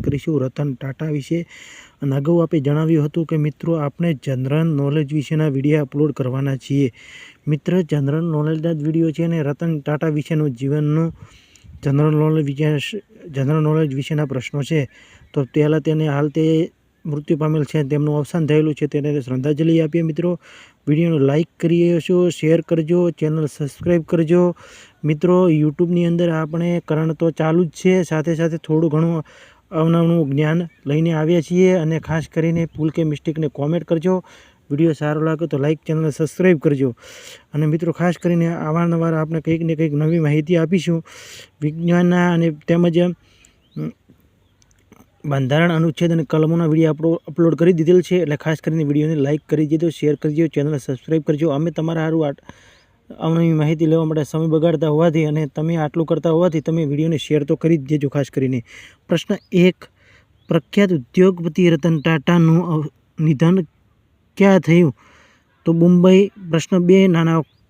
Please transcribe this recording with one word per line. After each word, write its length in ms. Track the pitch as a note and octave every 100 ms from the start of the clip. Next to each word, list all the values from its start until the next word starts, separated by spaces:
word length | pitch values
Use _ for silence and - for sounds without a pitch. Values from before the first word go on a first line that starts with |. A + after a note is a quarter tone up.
કરીશું 380 | - C#3 - D3+
રતન 320 | C3 - D3
ટાટા 320 | B2+ C3+ C3 D#3
વિશે. 420 | D3 B2+ E3+ E3+ - - - - -
અને 140 | C#3+ C#3
અગાઉ 260 | C#3+ E3+
આપે 180 | E3 E3
જણાવ્યું 460 | C3+ D3 D#3+ D#3+ D3
હતું 200 | E3+ D#3
કે 120 | D#3+
મિત્રો, 360 | D3 - D#3+
આપણે 400 | E3 C#3+ - E3+
જનરલ 540 | C3+ - B2+ C3 D3+ E3
નોલેજ 460 | C#3+ C#3 D3+ C#3
વિશેના 340 | D3+ B2+ D#3 D#3
વીડિયો 340 | C3+ C#3+ D3+
અપલોડ 300 | C#3 C#3+ D3+
કરવાના 440 | C3+ B2+ C3 C#3 C3+
છીએ. 360 | - C#3 C3+ - - - - _ -
મિત્ર, 340 | D3 - F3+
જનરલ 420 | D#3+ D3 C3+ D3+
નોલેજના 500 | E3+ D3+ D3+ D#3+ E3
જ 100 | D#3+
વીડિયો 280 | D3+ D#3+ E3
છે 120 | D3+
અને 200 | E3+ E3
રતન 360 | C#3+ D3 E3+ D#3
ટાટા 280 | C#3+ D3+ E3
વિશેનું 420 | D3+ - D#3 D3+
જીવનનું 640 | A#2+ C3+ D3+ D3 D#3 E3 - - - _ _ - -
જનરલ 320 | D3 C#3 D#3 D3+
નોલેજ 300 | D#3 D#3 C#3+
વિશે, 560 | C#3 D3+ D3 - G#3 - - F3+
જનરલ 340 | C3+ C3+ D#3
નોલેજ 340 | D3+ D#3 D#3 C3+
વિશેના 300 | C3+ D3+ D3
પ્રશ્નો 380 | C3+ - C#3+
છે. 260 | C3+ D#3+ C3 _ - - _
તો 100 | D3+
પહેલાં 380 | C3 D3+ D3 D#3
તેને, 260 | D#3 D#3 D#3
હાલ 220 | C#3 D3
તે 420 | D#3+ D#3+ D#3+ - _ _ _ E3
મૃત્યુ 320 | D3 D3 D#3
પામેલ 260 | D#3 D#3
છે, 200 | D3 D#3
તેમનું 340 | C3+ D3 D3 D3
અવસાન 280 | C#3 F3 D3+
થયેલું 300 | D3+ D#3 C#3+
છે, 120 | D3
તેને 340 | D3 D3 D3
શ્રદ્ધાંજલિ 580 | B2 B2+ C#3+ D3 E3 E3
આપીએ. 220 | D#3 E3+
મિત્રો, 380 | E3 D3+ F3 F3 - - - _ -
વીડિયોને 320 | D3+ E3+ D#3+
લાઈક 280 | C3+ D3 E3+ -
કરી 400 | E3 E3+ E3+ E3+ - F3+ F3+
શેર 320 | - D#3 E3
કરજો, 480 | - E3 D#3 F3 F3
ચેનલ 360 | - D#3 D#3 D3+
સબસ્ક્રાઈબ 560 | - C#3+ - E3+ F3
કરજો. 540 | D3+ E3+ D#3 F3 F3+ E3+ - - - _
મિત્રો, 460 | D3 D3+ E3+ F3+ F#3
YouTube-ની 560 | D#3 D3+ D3 F3 F3 E3+
અંદર 240 | E3+ F3
આપણે 520 | D#3+ D#3 E3 E3+ F3 -
કરંટ 240 | D#3 D#3+
તો 200 | D3+ E3
ચાલુ 340 | - D#3+ E3+ E3+
જ 40 |
છે, 340 | - F#3 F#3
સાથે 320 | E3 D#3 D3+ D#3+
સાથે 220 | E3 D#3+
થોડું 320 | - D#3 E3
ઘણું 340 | D3+ E3 E3 - - - _ -
અવનવું 600 | E3+ D#3+ E3+ E3 E3+ C#3+
જ્ઞાન 360 | C#3 D3+ E3+ E3+ _ C#3
લઈને 280 | D3+ E3
આવ્યા 280 | D#3 D#3 F3
છીએ. 320 | - F3 F#3
અને 260 | F#3 D#3 D#3+
ખાસ 280 | - D#3+ C#3+
કરીને 380 | E3 E3 E3+ E3
ભૂલ 240 | - D#3
કે 140 | E3+
મિસ્ટેકને 440 | D#3 D3 - D3+ D3+
કોમેન્ટ 360 | - D3 E3+
કરજો, 400 | D#3+ E3 E3+ F#3 - - - _ -
વીડિયો 220 | C#3+ E3
સારો 280 | D3 D3+ D3+
લાગે 260 | D#3+ D#3 E3
તો 100 | C#3+
લાઈક, 220 | D3 D#3+ -
ચેનલ 220 | D#3 D#3+
સબસ્ક્રાઈબ 500 | - D#3 - F#3 D#3+
કરજો. 360 | D#3 C#3 C3+ A#2 - - - - _
અને 120 | D3 D#3
મિત્રો, 260 | D#3+ E3
ખાસ 220 | - F3 E3+
કરીને 380 | F3 F3 E3 E3+
અવારનવાર 580 | D#3 D#3+ E3+ E3 E3
આપણે 280 | D#3+ D#3 D#3+
કંઈક 200 | D#3+ D#3+
ને 140 | E3 D#3
કંઈક 180 | D#3+
નવી 260 | D3 D#3 E3+
માહિતી 380 | D3+ D3+ D3+ F3
આપીશું 460 | D#3+ F3+ D#3+ E3 - - - - - -
વિજ્ઞાનના 720 | D3 D#3+ E3+ F3 F3+ F3+ F3
અને 180 | E3+ E3 D3+ -
તેમજ, 320 | E3+ F3 E3
અમ, 160 | F3 E3+ _ _ _ _ _ D3+ D#3 - _ _ _ _ _ _ _ _ _ - _ _ D3+
બંધારણ 460 | C#3 C3 D3 F3
અનુચ્છેદ 400 | E3 E3 - E3+
અને 120 | E3
કલમોના 420 | D3+ D#3 D#3 E3+ E3
વીડિયો 240 | D#3+ D#3+
આપણો 320 | D3+ D#3+ E3 -
અપલોડ 280 | D3+ E3 D3+
કરી 180 | E3+
દીધેલ 280 | E3+ D#3+ F3+
છે, 140 | E3+ F3+
એટલે 200 | D#3 D3
ખાસ 220 | D#3+ D#3
કરીને 220 | - D#3+
વીડિયોને 320 | D3 D3 D3+ D#3
લાઈક 260 | C#3 D3+ -
કરી 180 | D3+ D3+
દેજો, 220 | D#3 E3
શેર 260 | - D3 C#3+
કરજો, 320 | D#3 D3+ D#3+
ચેનલ 300 | D3 C#3+ D3
સબસ્ક્રાઈબ 440 | - C3 - D#3+
કરજો. 280 | D3+ D3 E3
અમે 220 | C#3 E3
તમારા 320 | D#3+ D#3+ E3
હારું 240 | D#3+ D#3+ D3
આટ-, 140 | - - - _ _ _ _ - -
અવનવી 340 | D#3+ E3 E3
માહિતી 320 | D#3 D3+ D#3+ D#3+
લેવા 200 | E3 D#3+
માટે 180 | D#3
સમય 240 | C#3 D#3 E3
બગાડતા 420 | D#3 E3 D#3+ D#3
હોવાથી 360 | D3+ E3+ D#3+ D3+
અને 220 | D3+ D3
તમે 280 | - D#3+ E3+
આટલું 300 | D3+ E3 D#3
કરતા 240 | D#3+ E3+
હોવાથી 320 | D#3+ F3+ D#3+
તમે 240 | E3 E3 D3
વીડિયોને 320 | C#3+ D#3+ D#3+
શેર 260 | - D3+
તો 120 | C#3+ D#3
કરી 220 | E3 E3
જ 40 |
દેજો 280 | C3 D3+ C#3
ખાસ 160 | D3 C#3
કરીને. 340 | - C3 B2+ - - - _ -
પ્રશ્ન 260 | E3+ - G3 -
એક, 240 | F#3 F3+ - - _ _ _ _ _ -
પ્રખ્યાત 460 | E3 - - G3+
ઉદ્યોગપતિ 760 | E3 A#2+ - F#3 F3 E3+ D#3 F3
રતન 300 | E3 E3+ D#3+
ટાટાનું 680 | D#3+ D#3+ C3+ F3 D#3+ E3 F3
અવ-, 220 | D#3 D3 _ _ -
નિધન 480 | D#3 C3 E3 F#3+ D#3 _ _ _ _ _ _ -
ક્યાં 220 | G3 F#3+
થયું? 360 | D3+ E3+ E3 - _ _ _ _ _ _ -
તો 80 |
મુંબઈ. 580 | E3 E3+ F3+ F#3 F#3+ G3+ - F3+
પ્રશ્ન 300 | D#3+ - F#3
બે, 280 | F3 F#3+ F#3+
નાના 300 | E3 E3 E3
ઓક-, 80 | - _